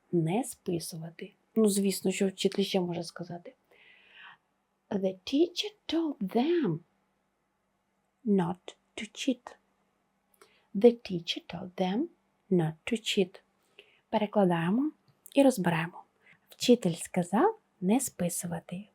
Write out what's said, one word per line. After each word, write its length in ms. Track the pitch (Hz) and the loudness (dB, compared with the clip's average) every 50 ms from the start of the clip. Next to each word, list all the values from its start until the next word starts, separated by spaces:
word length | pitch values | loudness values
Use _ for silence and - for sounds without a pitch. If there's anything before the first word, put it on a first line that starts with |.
| _ _ | _ _
не 320 | - 175 160 160 185 240 269 | -2 0 0 0 0 -2 -4
списувати. 880 | - - - _ - 175 170 160 - 180 160 160 165 - - 196 185 - _ _ _ _ | -6 -10 -10 _ -6 -6 -6 -6 -10 -12 -12 -14 -14 -14 -16 -18 -18 -18 _ _ _ _
Ну, 140 | 226 220 208 | 2 2 4
звісно, 440 | 196 202 196 196 185 - - 196 | 4 2 2 0 -2 0 -2 -2
що 160 | 185 - 202 190 | 0 0 0 -2
вчитель 340 | 190 - - 190 - 202 | 0 0 -2 -2 0 -2
ще 180 | 196 - - 190 | -2 0 0 -2
може 220 | 180 175 170 170 | -2 -2 -4 -6
сказати. 520 | 170 - - - 175 175 175 175 - - - _ _ _ _ _ _ - - _ _ _ - - - - - _ _ _ _ _ _ _ _ _ _ - | -8 -10 -12 -14 -14 -12 -14 -14 -16 -18 -20 _ _ _ _ _ _ -20 -20 _ _ _ -20 -20 -20 -20 -20 _ _ _ _ _ _ _ _ _ _ -8
The 240 | 214 190 190 190 190 - _ | -4 -2 -2 -2 -4 -6 _
teacher 480 | - 269 285 349 - - - 427 415 - _ _ - | -2 0 2 2 2 0 -4 -8 -8 -10 _ _ -4
told 280 | 302 330 330 302 269 - | -2 -2 -2 -2 -4 -4
them 600 | 202 185 - 226 254 330 349 339 277 185 156 160 - _ _ _ _ _ _ _ _ _ _ _ _ _ _ _ _ _ _ _ _ _ _ _ _ _ _ _ - | -6 -2 0 0 2 2 2 2 0 0 -2 -4 -8 _ _ _ _ _ _ _ _ _ _ _ _ _ _ _ _ _ _ _ _ _ _ _ _ _ _ _ -2
not 480 | 226 202 190 170 170 180 - _ - - _ _ _ _ | 2 2 2 2 0 -4 -8 _ -20 -20 _ _ _ _
to 80 | - 220 - - | -14 -14 -14 -12
cheat. 420 | - - 277 240 - _ - - - _ _ _ _ _ _ _ _ _ _ _ _ _ _ _ _ - _ _ _ _ _ - | -6 -4 -4 -4 -4 _ -16 -20 -20 _ _ _ _ _ _ _ _ _ _ _ _ _ _ _ _ -20 _ _ _ _ _ 2
The 180 | 196 233 240 240 233 - - | 6 6 6 6 4 0 -8
teacher 320 | 185 170 165 - - 294 - - - | -8 -6 -6 -6 -8 -8 -10 -12 -12
told 160 | 170 190 180 | -12 -12 -10
them 360 | - - 185 180 196 233 330 339 - _ _ _ _ _ _ - | -4 -2 -2 0 0 -2 -4 -4 -8 _ _ _ _ _ _ 0
not 220 | 190 175 160 156 160 - _ | 0 2 2 0 -4 -8 _
to 140 | - 233 214 | -6 -6 -6
cheat. 400 | - - - 208 185 180 - - _ _ _ _ _ _ _ - - _ _ _ _ _ | -4 -2 0 0 0 0 -2 -10 _ _ _ _ _ _ _ -20 -20 _ _ _ _ _
Перекладаємо 840 | - 214 214 202 - 214 196 175 170 165 165 175 208 247 285 311 - _ _ _ _ _ - - - | -2 -2 -2 0 2 4 4 4 4 2 0 0 2 2 0 -2 -4 _ _ _ _ _ -20 0 2
і 80 | 277 | 4
розбираємо. 640 | 277 262 247 190 175 180 165 160 165 170 - - - _ _ _ _ - - _ _ _ | 6 6 4 4 2 0 0 0 -2 -4 -8 -14 -20 _ _ _ _ -20 -20 _ _ _
Вчитель 460 | - - - - 240 233 - 175 160 | -10 0 4 4 4 6 4 0 -4
сказав 640 | - - - - 185 175 - 196 220 339 440 440 - _ _ _ _ | -4 -8 -6 -4 -4 -2 0 0 2 2 2 0 -4 _ _ _ _
не 200 | 185 185 220 269 | 0 0 0 0
списувати. 840 | - - - - 180 170 - - - 175 170 165 - - 180 185 208 - | 0 -4 -6 -6 -6 -4 -4 -6 -8 -8 -8 -10 -10 -10 -12 -12 -12 -16